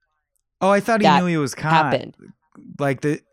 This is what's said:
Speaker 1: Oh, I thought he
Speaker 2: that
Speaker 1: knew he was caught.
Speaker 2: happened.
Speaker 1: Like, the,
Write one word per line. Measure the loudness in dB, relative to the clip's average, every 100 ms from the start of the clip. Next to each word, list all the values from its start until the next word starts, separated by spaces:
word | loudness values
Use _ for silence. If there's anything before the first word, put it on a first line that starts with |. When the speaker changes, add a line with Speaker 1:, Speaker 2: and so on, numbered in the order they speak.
| _ _ _ _ _ -4
Speaker 1:
Oh, | 0
I | 0
thought | 0 2
he | 4
Speaker 2:
that | 4
Speaker 1:
knew | 2
he | -2
was | -4
caught. | -6 -2
Speaker 2:
happened. | 0 0 -2 -6 -18 -20 _ _ -20 -18 -6
Speaker 1:
Like, | -4 -2
the, | -4 -6 _